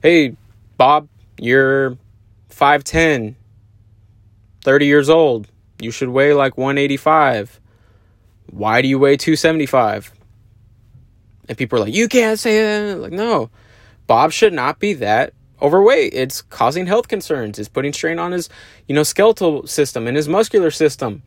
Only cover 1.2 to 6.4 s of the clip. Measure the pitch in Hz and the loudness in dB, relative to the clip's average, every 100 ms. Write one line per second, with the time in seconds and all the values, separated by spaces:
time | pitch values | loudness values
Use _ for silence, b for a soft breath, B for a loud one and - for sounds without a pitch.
1.2 | _ _ 117 131 135 135 135 127 _ _ | _ _ -2 2 2 0 -2 -6 _ _
2.2 | _ _ _ - 139 147 139 160 165 143 | _ _ _ 0 2 2 0 0 0 0
3.2 | 107 127 _ _ _ _ _ _ _ _ | -4 -12 _ _ _ _ _ _ _ _
4.2 | _ _ _ _ - 139 143 147 139 160 | _ _ _ _ 0 2 4 2 4 4
5.2 | 156 120 104 _ _ _ 110 117 131 123 | 4 0 -6 _ _ _ -12 -8 -4 0
6.2 | 143 143 | 2 2